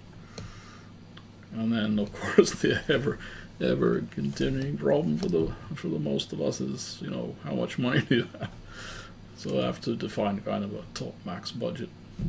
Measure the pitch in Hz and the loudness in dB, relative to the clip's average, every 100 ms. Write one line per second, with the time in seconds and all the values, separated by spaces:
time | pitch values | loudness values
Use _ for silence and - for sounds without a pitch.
0 | - - - - - - - - - - | -18 -18 -14 -12 -12 -12 -16 -18 -18 -18
1 | - - - - - 110 113 113 107 107 | -16 -18 -18 -18 -10 0 2 4 4 4
2 | 101 - - - 175 - - 127 - 139 | 2 -2 6 8 8 4 4 4 4 4
3 | 139 - - - - - - 135 - - | 4 -2 -6 -12 -14 0 2 6 6 4
4 | - - 139 139 135 135 135 143 147 147 | 0 -2 -2 2 2 2 0 0 4 4
5 | 165 160 180 175 - - - 147 180 160 | 4 2 2 4 2 0 -8 -6 -2 -2
6 | - - - 156 139 - 131 131 - - | 0 0 -2 0 0 0 -4 -4 -8 -8
7 | - - 117 - 147 131 - - 120 147 | -6 -4 -4 -6 -4 -2 0 0 4 4
8 | - 120 117 - - - - - - - | 4 2 2 -6 -10 -10 -14 -12 -12 -12
9 | - - - - - 131 123 120 - 117 | -14 -16 -16 -10 -2 2 2 0 -2 0
10 | 117 - 104 101 107 104 101 107 - - | -2 0 2 2 0 0 0 -4 -8 -8
11 | 123 - 101 90 - 120 117 - - - | -8 -6 -8 -6 -6 -4 -4 -4 -8 -10
12 | - - | -14 -4